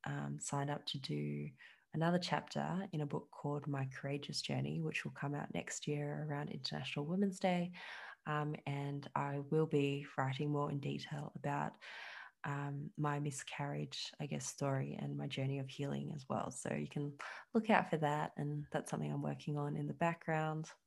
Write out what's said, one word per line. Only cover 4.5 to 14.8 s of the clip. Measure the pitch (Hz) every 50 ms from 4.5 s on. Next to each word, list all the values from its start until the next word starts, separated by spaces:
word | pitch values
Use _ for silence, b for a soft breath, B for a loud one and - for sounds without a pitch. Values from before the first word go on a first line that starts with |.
| 139 131 135 147 151 165
which | 160 156 - - -
will | 143 135
come | - 139 143 143
out | 143 147 - -
next | 175 - - - - -
year | - 147 147 147 147 147 151 151 151
around | 143 143 147 -
International | - 139 131 - 147 151 131 131 - 147 143
Women's | 151 180 190 202 196 185 -
Day. | - 185 180 175 175 180 180 B B B B B B B B B _
Um, | 156 151 151 147 151 151 - -
and | 143 143 143 143 143 143 143 139 - -
I | 143 143 143 139 143 143 139
will | 156 156 160
be | 156 160 147 139 139 139 143 143 - -
writing | - 135 131 131 131 151 147
more | 147 143 143 147
in | 143 143
detail | 135 139 143 143 139 - 151 143 147 - -
about, | 135 - 143 143 143 147 - - B B B B B B B B B B B B _ -
um, | 156 143 143 143 143 143 143 143 147 -
my | - 151 147 143 147
miscarriage, | 147 147 135 131 - - - - 143 143 143 147 147 139 - - - - - -
I | 156
guess, | 139 - - 131
story | - - - 143 139 135 135